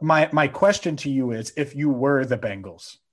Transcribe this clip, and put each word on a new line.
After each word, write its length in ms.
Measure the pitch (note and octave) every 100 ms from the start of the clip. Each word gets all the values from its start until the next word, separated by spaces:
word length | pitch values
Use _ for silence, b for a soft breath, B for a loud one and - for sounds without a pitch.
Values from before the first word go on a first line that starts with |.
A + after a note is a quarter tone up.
my, 280 | D#3 D#3 C#3+
my 160 | D3+ D3
question 480 | - G3 G3+ F3 D3
to 120 | C#3+
you 220 | C3+ B2+
is, 220 | A2+ A2 -
if 180 | C#3+
you 160 | C#3+ D3
were 360 | B2 C#3 C#3 C3
the 120 | A#2
Bengals 600 | G#2+ G2 F#2+ D#2+ - - _